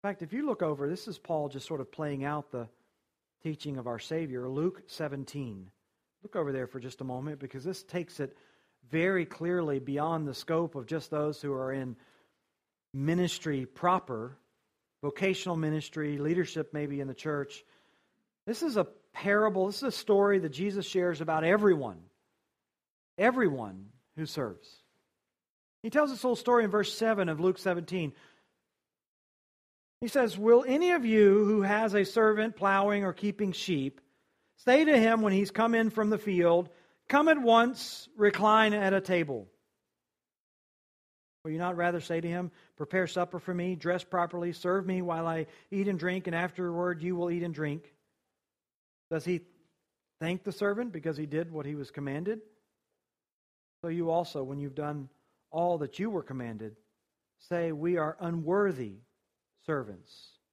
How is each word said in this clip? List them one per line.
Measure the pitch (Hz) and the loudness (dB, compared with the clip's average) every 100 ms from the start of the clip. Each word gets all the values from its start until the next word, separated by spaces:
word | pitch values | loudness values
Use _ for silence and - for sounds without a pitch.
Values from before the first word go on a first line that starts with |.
In | 202 | -6
fact, | 196 | -8
if | 160 | -8
you | 233 294 | -6 -4
look | 220 | -2
over, | 170 143 143 | -2 -2 -4
this | 185 - | -6 -10
is | 180 | -14
Paul | - 160 147 | -6 -4 -4
just | 131 - | -8 -8
sort | 151 | -8
of | 127 | -8
playing | - 151 139 139 | -8 -6 -4 -4
out | 151 143 | -6 -6
the | 123 117 _ _ _ _ _ _ _ | -10 -12 _ _ _ _ _ _ _
teaching | 160 151 147 135 | -10 -8 -8 -8
of | 120 | -6
our | 117 | -8
Savior, | - 160 156 127 127 | -6 -6 -6 -6 -6
Luke | 135 170 185 - | -2 -4 -4 -18
seventeen. | - 156 139 131 143 127 98 92 _ _ _ _ _ | -8 -8 -6 -10 -10 -10 -10 -16 _ _ _ _ _
Look | 208 190 | -10 -6
over | 147 | -4
there | 135 127 | -4 -6
for | 131 | -10
just | 127 - | -14 -10
a | 131 | -8
moment, | 127 143 143 | -8 -8 -10
because | 139 135 | -12 -10
this | 147 185 | -10 -10
takes | - 180 160 - | -8 -8 -8 -8
it | 135 - _ _ _ _ 120 | -10 -10 _ _ _ _ _
very | 160 175 185 160 | 0 2 0 -2
clearly | - 170 180 160 139 | -6 -2 -2 0 -2
beyond | 131 139 156 165 147 | -2 -2 -2 -2 -4
the | |
scope | 127 - 165 170 147 | -8 -2 -2 -2 -6
of | 113 | -6
just | 160 - | -6 -4
those | 151 151 147 | -2 -2 -4
who | 143 | -6
are | 135 131 | -4 -4
in | 135 127 113 _ _ _ _ _ _ _ _ _ | -4 -6 -10 _ _ _ _ _ _ _ _ _
ministry | 135 143 175 175 - 160 139 127 | -4 0 2 0 -2 -4 -4 -4
proper, | - 180 185 - 117 120 135 _ _ _ _ _ _ | -2 2 2 -2 -8 -8 -14 _ _ _ _ _ _
vocational | 147 143 196 190 185 170 | -8 -2 -2 0 -4 -2
ministry, | 156 156 147 160 151 143 | -2 -2 -4 -6 -6 -2
leadership | 147 175 160 160 147 | -2 0 -2 -4 -6
maybe | 147 147 143 | -6 -6 -6
in | 135 | -8
the | |
church. | 127 156 147 139 - _ _ _ _ _ _ _ _ - | -8 -6 -4 -6 -12 _ _ _ _ _ _ _ _ -8
This | 233 | -4
is | 330 214 | -2 0
a | 175 - _ | -2 -6 _
parable, | - 196 202 214 190 190 | -6 2 4 4 2 0
this | 202 | 0
is | |
a | 277 | -4
story | - - 196 202 196 | -6 2 4 6 4
that | 165 | 0
Jesus | 135 202 202 - | -4 -4 -4 -2
shares | 190 180 156 | 0 0 -2
about | 160 160 | -2 0
everyone, | 160 208 208 165 123 85 85 _ _ _ _ _ _ _ _ _ _ - | 4 6 6 4 2 -10 -20 _ _ _ _ _ _ _ _ _ _ 2
everyone | 214 254 208 135 107 95 101 _ _ - | 2 4 0 0 -8 -12 -18 _ _ -12
who | 156 | -8
serves. | - 120 90 - - _ _ _ _ _ _ _ _ _ _ | -6 -6 -8 -18 -20 _ _ _ _ _ _ _ _ _ _
He | 226 | 0
tells | 269 294 | 2 2
this | 254 | 0
little | 262 233 | -2 0
story | - 240 | 4 4
in | 220 | 4
verse | 208 196 | 2 0
seven | - 226 208 175 | 0 0 2 0
of | 156 | 2
Luke | 180 185 | 0 0
seventeen. | 196 175 165 185 156 - - _ _ _ _ _ _ _ _ _ _ _ _ _ _ _ _ _ | -2 -2 -2 -4 -4 -8 -20 _ _ _ _ _ _ _ _ _ _ _ _ _ _ _ _ _
He | 233 | -2
says, | 277 233 170 | 2 2 2
"Will | 214 240 262 | 8 8 8
any | 277 359 | 2 4
of | 349 | 2
you | 233 220 202 202 | 4 8 8 8
who | 208 214 | 6 4
has | 196 208 220 202 | 2 2 2 2
a | 196 | 2
servant | 226 220 214 220 220 | 4 4 4 0 0
plowing | 196 196 202 202 | 2 4 4 2
or | 196 | 0
keeping | 165 208 202 208 | -2 -4 -2 -4
sheep | 175 - 160 135 - _ _ _ _ _ _ | -4 -2 -2 -2 -8 _ _ _ _ _ _
say | - 269 311 | 4 6 8
to | 277 | 6
him | 220 226 | 6 4
when | 214 | 4
he's | 190 196 | 2 2
come | - 233 233 | 2 2 4
in | 226 | 2
from | 220 208 | 2 0
the | 214 | 0
field, | 202 180 170 170 175 - _ _ _ | 0 4 6 4 2 -12 _ _ _
'Come | 277 311 | 4 6
at | 302 | 4
once, | 233 226 240 254 - - - 220 | 8 6 6 0 -10 -12 -16 2
recline | 208 196 208 220 220 | 4 6 6 6 6
at | 208 196 | 4 2
a | 196 | 2
table'? | 190 180 156 123 95 _ _ _ _ _ _ _ _ _ _ _ _ _ _ _ _ _ _ _ | 2 0 0 -6 -10 _ _ _ _ _ _ _ _ _ _ _ _ _ _ _ _ _ _ _
Will | 160 | -8
you | 160 | -4
not | 175 175 | -2 0
rather | 175 175 | 0 0
say | - 165 | -2 -4
to | 170 | -2
him, | 170 180 _ _ _ | -4 -6 _ _ _
'Prepare | 147 185 180 | -2 0 0
supper | - 175 175 | 0 -2 -4
for | - | -6
me, | 175 180 180 | -4 -4 -4
dress | 165 180 | -2 -2
properly, | - 185 175 175 175 | -2 0 0 -2 -6
serve | 170 180 190 190 | -4 -2 0 0
me | 185 | -2
while | 175 165 165 | -2 -2 -2
I | 165 156 - _ | -2 -6 -12 _
eat | 196 196 | -2 0
and | 185 | 0
drink, | 175 185 180 | -2 -2 -4
and | 165 | -2
afterward | 175 175 180 170 180 170 | -2 -4 -4 -2 -2 -2
you | 175 175 | -4 -2
will | 175 | -2
eat | 175 | -2
and | 170 | -4
drink'? | 151 151 147 - _ _ _ _ _ _ _ _ _ _ _ _ | -4 -4 -4 -10 _ _ _ _ _ _ _ _ _ _ _ _
Does | 160 170 | -6 -2
he | 175 175 _ _ _ _ _ _ _ | -4 -6 _ _ _ _ _ _ _
thank | 160 180 | -6 -4
the | - | -6
servant | - 202 202 247 | -2 -2 -2 -6
because | 165 160 147 | -6 -6 -6
he | 151 | -4
did | 151 170 | -4 -6
what | 160 143 | -8 -8
he | 147 | -8
was | 135 | -10
commanded? | - 143 139 180 220 214 _ _ _ _ _ _ _ _ _ _ _ _ _ | -8 -6 -4 -4 -6 -10 _ _ _ _ _ _ _ _ _ _ _ _ _
So | 170 | -6
you | 170 165 | -2 0
also, | 165 165 151 | 0 -2 -6
when | 131 139 | -6 -6
you've | 143 135 | -8 -6
done | 147 147 135 _ _ _ _ | -6 -6 -10 _ _ _ _
all | 156 175 170 | -2 0 0
that | 143 - | -4 -4
you | 214 | -4
were | 190 | -4
commanded, | - 135 120 110 110 110 _ _ _ _ _ _ | -6 -8 -8 -8 -12 -14 _ _ _ _ _ _
say, | - 175 170 | -6 -4 -2
'We | 151 170 175 | -2 0 0
are | 151 - | 0 -2
unworthy | 170 170 156 190 202 143 113 98 123 _ _ _ _ _ - | -4 -4 0 2 2 0 -8 -12 _ _ _ _ _ _ -4
servants. | 147 107 92 - - - _ _ | -4 -4 -12 -18 -20 -20 _ _